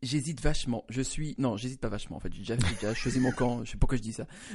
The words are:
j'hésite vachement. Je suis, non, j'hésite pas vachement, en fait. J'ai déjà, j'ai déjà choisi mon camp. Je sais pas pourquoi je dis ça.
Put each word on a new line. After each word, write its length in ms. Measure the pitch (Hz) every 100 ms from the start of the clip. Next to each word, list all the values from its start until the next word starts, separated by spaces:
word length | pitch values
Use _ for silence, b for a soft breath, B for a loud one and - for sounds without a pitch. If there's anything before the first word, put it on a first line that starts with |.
j'hésite 400 | 123 147 139 151
vachement. 440 | 156 151 - 117 -
Je 120 | 117
suis, 340 | 131 - 156 131
non, 180 | 131 104
j'hésite 240 | 127 131
pas 100 | 113
vachement, 280 | 101 - 78
en 20 |
fait. 140 | 90
J'ai 60 | 87
déjà, 180 | 101 117
j'ai 180 | 90 -
déjà 180 | 104 113
choisi 240 | 127 127
mon 120 | 127
camp. 320 | 123 123 120
Je 80 | 117
sais 60 | -
pas 40 |
pourquoi 160 | - -
je 60 |
dis 100 | 110
ça. 140 | 113 - B B